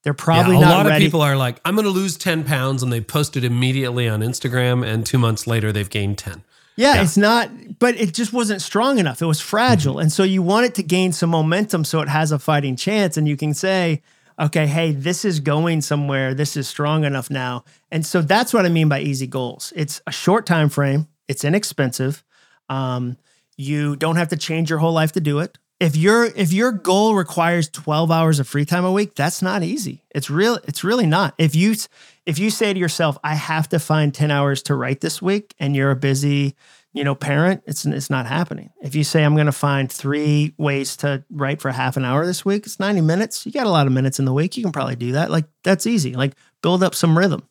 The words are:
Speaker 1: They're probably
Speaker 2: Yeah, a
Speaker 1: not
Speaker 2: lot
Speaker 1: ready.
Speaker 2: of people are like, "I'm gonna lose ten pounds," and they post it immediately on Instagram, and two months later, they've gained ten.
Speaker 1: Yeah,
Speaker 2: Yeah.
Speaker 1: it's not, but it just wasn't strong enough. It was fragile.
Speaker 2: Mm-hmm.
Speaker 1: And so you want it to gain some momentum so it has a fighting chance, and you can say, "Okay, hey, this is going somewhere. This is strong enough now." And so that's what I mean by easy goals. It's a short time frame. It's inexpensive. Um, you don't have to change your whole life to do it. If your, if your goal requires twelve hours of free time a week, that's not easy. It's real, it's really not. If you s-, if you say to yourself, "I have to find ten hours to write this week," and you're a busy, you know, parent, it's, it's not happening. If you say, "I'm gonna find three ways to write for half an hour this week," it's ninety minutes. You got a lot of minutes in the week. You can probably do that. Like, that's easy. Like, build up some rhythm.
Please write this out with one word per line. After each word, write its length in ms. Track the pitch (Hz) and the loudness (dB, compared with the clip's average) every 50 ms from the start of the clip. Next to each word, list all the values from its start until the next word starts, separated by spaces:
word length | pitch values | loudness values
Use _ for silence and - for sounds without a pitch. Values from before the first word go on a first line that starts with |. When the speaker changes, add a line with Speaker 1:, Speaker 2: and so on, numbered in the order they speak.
| _ | _
Speaker 1:
They're 100 | 147 147 | -4 -4
probably 400 | - - 165 165 170 175 180 185 | 0 2 4 4 6 6 6 8
Speaker 2:
Yeah, 60 | 180 | 8
a 20 | - | 8
Speaker 1:
not 120 | 175 175 - | 8 8 6
Speaker 2:
lot 80 | 151 | 6
Speaker 1:
ready. 180 | 151 156 151 151 | 4 6 6 4
Speaker 2:
of 40 | 156 | 4
people 140 | 147 160 | 4 2
are 140 | 151 143 139 | 2 2 2
like, 240 | 135 131 123 120 - _ | 2 0 -2 -4 -4 _
"I'm 120 | - 190 | 0 0
gonna 120 | 214 214 202 | 2 2 2
lose 280 | 190 185 196 190 156 | 0 0 -2 -2 -4
ten 280 | - - 185 165 160 151 | -4 -2 -2 -2 -2 0
pounds," 380 | 131 151 131 131 135 135 131 | -2 -2 0 0 -2 -2 -2
and 100 | 127 127 | -2 -2
they 80 | 120 117 | -2 -4
post 360 | 101 - - 151 147 - - | -4 -2 -2 -2 -2 0 -2
it 80 | 139 123 | -2 -2
immediately 640 | 123 120 120 127 131 127 135 131 123 120 123 120 113 | 0 0 2 0 0 0 0 -2 -2 -2 -2 -2 0
on 120 | 107 107 | 0 -2
Instagram, 640 | 107 117 123 - - 131 123 127 123 123 123 123 120 | -2 -2 -4 -4 -6 -2 0 0 2 2 2 0 0
and 200 | 113 110 113 113 | -2 -2 -2 -2
two 120 | - - 127 | 0 2 2
months 280 | 120 113 110 110 - | 2 2 0 -2 -2
later, 260 | 117 113 113 107 107 | -2 0 0 0 0
they've 160 | 104 107 101 98 | -2 -2 -4 -2
gained 300 | - 104 101 101 101 - | -2 -2 -2 -2 -4 -6
ten. 240 | - 98 92 92 - _ _ _ _ _ _ | -8 -12 -14 -14 -20 _ _ _ _ _ _
Speaker 1:
Yeah, 180 | - 240 277 285 | 2 4 4 6
Speaker 2:
Yeah. 80 | - | 4
Speaker 1:
it's 140 | - - - | 4 4 4
not, 340 | 202 202 208 233 233 220 - - - - - - _ | 4 4 4 4 2 0 -2 -8 -18 -18 -20 -2 _
but 180 | 233 247 240 180 | 0 0 2 0
it 140 | 220 175 160 | -2 -2 -2
just 180 | - 233 208 | -4 -4 -2
wasn't 300 | 214 247 233 208 208 185 | -2 -2 -2 -2 -2 -4
strong 360 | 151 - - 202 233 269 277 233 | -6 -4 0 0 2 2 2 2
enough. 220 | 180 143 123 - | 2 0 -2 -2
It 60 | 165 | -2
was 140 | 165 151 151 | 0 0 -2
fragile. 540 | - - - 220 240 254 233 175 143 139 135 | -2 -2 0 2 4 4 4 2 2 -2 -2
Speaker 2:
Mm-hmm. 80 | 143 | 0
Speaker 1:
And 100 | 165 156 | -2 0
so 100 | - - | 2 2
you 180 | 190 190 190 190 | 2 2 2 0
want 240 | 175 175 202 226 247 | 2 2 2 2 2
it 80 | 247 247 | 2 0
to 60 | 208 | -4
gain 300 | 180 151 175 185 185 185 | -2 0 0 2 2 0
some 180 | 160 - 180 165 | 0 0 0 0
momentum 540 | 170 160 156 156 170 196 214 208 - 170 151 | 2 2 2 2 2 0 0 0 -2 -2 -2
so 160 | - - 160 | -2 -2 -2
it 80 | 147 147 | -2 0
has 220 | 147 156 160 151 | 0 0 2 2
a 60 | 156 143 | 0 -2
fighting 380 | - - 151 147 143 135 127 | 0 0 0 0 0 -2 -4
chance, 400 | 123 - 190 214 214 202 175 - | -4 -4 -2 0 0 0 0 0
and 100 | 160 151 147 | 0 0 0
you 80 | 147 | -2
can 180 | 131 156 151 147 | -2 -2 -4 -4
say, 480 | - - 185 190 185 180 170 156 147 _ _ _ _ _ _ _ - | -2 -2 0 0 0 0 0 -2 -4 _ _ _ _ _ _ _ -4
"Okay, 260 | 156 147 - 165 156 | -4 0 0 0 0
hey, 260 | 143 143 160 165 160 | 0 0 0 0 0
this 320 | 147 135 135 170 180 - - | -2 -2 -2 -4 -4 -2 -2
is 140 | 202 175 151 | -2 -2 0
going 420 | 135 151 147 151 165 170 165 156 | 0 0 0 0 0 0 0 -2
somewhere. 520 | 143 - 151 147 143 143 139 135 135 131 131 | -2 -2 -2 -2 -2 -2 -2 -2 -2 -2 -2
This 220 | 135 151 143 - | -2 -4 -4 -4
is 100 | 147 127 - | -8 -8 -8
strong 360 | - - 147 147 156 156 151 | -6 -4 -2 0 0 0 0
enough 260 | 143 139 135 127 - | 0 -2 -4 -4 -6
now." 340 | 143 135 127 123 123 120 _ _ _ _ _ _ | -6 -6 -4 -6 -8 -8 _ _ _ _ _ _
And 140 | - 160 160 | -6 -4 -4
so 180 | - - 180 | 0 0 0
that's 300 | 160 143 190 220 247 240 | 2 4 2 2 2 2
what 120 | - 226 185 | 2 2 2
I 40 | 175 | 2
mean 180 | 170 160 160 151 | 2 4 4 2
by 120 | 143 139 | 2 0
easy 260 | 147 147 139 131 135 | -2 -4 -4 -4 -6
goals. 460 | 127 127 135 127 117 - - - - 339 | -6 -4 -6 -6 -6 -8 -10 -14 -12 -6
It's 240 | 175 151 147 - - _ | -6 -6 -6 -8 -12 _
a 60 | - | -10
short 340 | - - - 175 190 233 220 | -10 -2 0 2 2 2 2
time 220 | - 175 160 151 147 | 0 2 2 2 2
frame. 400 | - 151 143 139 135 151 156 _ _ _ _ - | 2 0 0 0 0 -2 -2 _ _ _ _ -10
It's 160 | 135 - - | -8 -4 -2
inexpensive. 800 | 147 170 208 208 - - - 139 127 117 - 131 131 143 - _ _ _ _ _ _ _ _ _ - | 0 0 0 -2 -4 -4 -2 -2 -2 -2 -4 -4 -4 -4 -8 _ _ _ _ _ _ _ _ _ -8
Um, 480 | 135 135 131 127 127 123 123 123 127 _ _ _ _ _ _ _ _ | -6 -4 -4 -4 -4 -4 -6 -6 -8 _ _ _ _ _ _ _ _
you 380 | - 139 135 151 147 147 147 143 | -12 -6 -4 -4 -2 -2 -2 -2
don't 200 | 135 160 160 160 | -2 -2 0 2
have 120 | 170 170 156 | 0 0 0
to 80 | 175 | -2
change 340 | 147 - - 160 160 165 151 | -6 -4 -4 -2 -2 -2 -2
your 80 | 160 151 | 0 0
whole 120 | 160 165 165 | 2 2 2
life 180 | 160 156 156 | 2 2 2
to 80 | - 180 | 0 -2
do 180 | 151 147 143 147 | -2 0 0 -2
it. 200 | 175 - _ _ _ _ _ _ | -4 -6 _ _ _ _ _ _
If 180 | 180 160 139 | 0 0 2
your, 280 | 156 165 196 220 233 233 | 4 4 6 6 6 4
if 280 | 226 - - 147 131 | 2 0 -2 0 2
your 180 | 180 196 233 254 | 2 2 2 0
goal 460 | 226 190 - 175 185 196 214 220 214 | 0 -2 0 2 2 4 4 4 2
requires 520 | 196 170 - - 175 165 170 175 170 156 - | 2 0 -2 -2 0 0 2 2 0 0 -2
twelve 420 | - - 147 156 151 156 165 160 | -6 -10 -4 -2 0 2 2 2
hours 260 | 165 165 165 160 160 143 | 2 4 4 4 2 2
of 80 | 131 - | 0 -2
free 160 | - 143 147 | -2 -2 -2
time 200 | - 170 175 180 | 0 0 0 0
a 80 | 185 | 0
week, 220 | 185 202 208 202 _ | 0 0 -2 -2 _
that's 260 | - 139 170 - - | -2 -2 -2 -2 -2
not 220 | 185 185 196 202 170 | -4 -2 -2 -2 -2
easy. 400 | 165 220 302 202 - - - _ _ - | -2 -4 -6 -6 -8 -10 -12 _ _ -8
It's 160 | 147 135 - | -8 -6 -2
real, 280 | 139 165 202 233 240 185 - - | 0 0 2 2 0 -2 -6 -10
it's 160 | 147 - - | -8 -6 -2
really 220 | 185 226 254 220 | -2 0 2 2
not. 280 | 156 156 185 196 147 - - | 2 2 2 0 -2 0 0
If 180 | 165 151 135 | 0 2 2
you 160 | 160 185 214 | 2 2 2
s-, 160 | 226 214 - - _ _ - - _ _ _ | 0 -2 -6 -12 _ _ -20 -20 _ _ _
if 140 | 180 151 147 | -6 -4 -2
you 120 | 202 220 | -2 -2
say 220 | 208 - 226 208 | 0 0 -2 -2
to 60 | 196 190 | 0 0
yourself, 400 | 180 160 - - 170 151 139 - - | -2 -2 0 0 0 0 0 -4 -6
"I 100 | 147 156 | -4 -4
have 340 | 151 - - 160 160 156 - | -4 -4 -2 -2 -2 -2 0
to 100 | - 160 | -2 -4
find 340 | - - 156 156 151 147 135 | 0 0 0 2 2 0 0
ten 160 | - 151 151 | 0 0 0
hours 320 | 147 143 143 143 139 131 - | 2 2 2 0 -2 -2 -2
to 120 | - 143 | -4 -4
write 240 | 131 123 131 139 139 | -2 -2 -4 -4 -4
this 200 | - 160 151 - | -4 -6 -6 -4
week," 340 | 180 185 196 208 208 _ - _ | -2 -2 -2 -2 -4 _ -10 _
and 160 | 143 143 143 | -4 -2 0
you're 160 | 139 135 139 | 0 2 0
a 60 | 139 | 0
busy, 580 | 131 139 139 135 135 143 147 143 143 143 139 - _ _ _ _ _ _ _ | 0 0 0 0 0 0 0 0 0 0 -2 -4 _ _ _ _ _ _ _
you 100 | _ 143 | _ -4
know, 140 | 143 143 139 | -2 -2 -4
parent, 460 | - - 147 143 147 165 185 190 - _ | -4 -4 -2 0 2 2 2 0 -2 _
it's, 180 | 151 143 - - | -10 -10 -6 -4
it's 260 | 147 139 139 139 - | -4 -4 -4 -4 -4
not 160 | 143 131 120 | -4 -4 -4
happening. 440 | 117 139 165 175 - - - - - _ _ | -4 -4 -4 -4 -4 -6 -14 -14 -18 _ _
If 140 | - 143 135 | -14 -6 -2
you 80 | 151 | -2
say, 220 | 151 - - 160 151 | -2 2 2 4 4
"I'm 100 | 147 151 | 4 4
gonna 160 | 151 151 147 | 4 2 2
find 400 | 139 - - 143 139 139 135 127 | 0 0 -2 0 0 0 -2 -4
three 640 | - - - 139 143 147 151 151 147 147 147 151 - | -8 -6 -4 -4 -2 0 0 2 2 2 0 -2 -4
ways 400 | - 151 143 139 139 135 135 - - | -4 -4 -2 -2 -2 -4 -6 -6 -4
to 260 | - 143 139 139 143 _ | -4 -2 -2 -4 -8 _
write 300 | - 147 139 135 147 151 | -8 -6 -4 -4 -4 -4
for 120 | - 139 | -4 -6
half 240 | 123 127 127 127 131 | -4 -2 -2 -2 -2
an 80 | 139 131 | -2 -2
hour 200 | 123 127 147 165 | 0 0 0 0
this 180 | 180 180 - - | -2 -4 -4 -2
week," 200 | 196 196 208 208 | -2 -2 -2 -4
it's 140 | - - - | -10 -8 -4
ninety 220 | 196 202 208 185 | -2 0 0 2
minutes. 440 | 160 156 165 185 226 - - - - | 2 2 2 0 -2 -4 -6 -10 -10
You 60 | 226 | -8
got 160 | 226 285 247 | -6 -2 0
a 40 | 214 | 2
lot 180 | 175 156 139 135 | 2 2 2 2
of 40 | |
minutes 280 | 127 131 131 135 - - | 0 0 0 -2 -2 -2
in 40 | 139 | -2
the 80 | 127 | 0
week. 240 | 127 143 160 190 - | 0 -2 -2 -4 -4
You 60 | 254 | -6
can 80 | 233 185 | -6 -6
probably 220 | 156 147 131 123 127 | -4 -4 -4 -4 -6
do 140 | 120 120 120 | -6 -6 -4
that. 200 | 127 147 165 - | -2 -2 -2 0
Like, 140 | - 165 156 _ _ _ - | 0 -2 -2 _ _ _ 0
that's 200 | 180 190 185 - | 0 0 0 0
easy. 280 | 226 240 208 143 127 123 | -2 0 0 -2 -2 -2
Like, 200 | 127 135 139 - _ _ _ _ _ | -2 -2 -2 -4 _ _ _ _ _
build 220 | - 170 180 180 190 | 0 0 2 2 2
up 100 | 180 - | 0 0
some 240 | - - 165 160 170 | 0 2 4 4 4
rhythm. 240 | 190 202 - - _ _ | 4 2 0 -2 _ _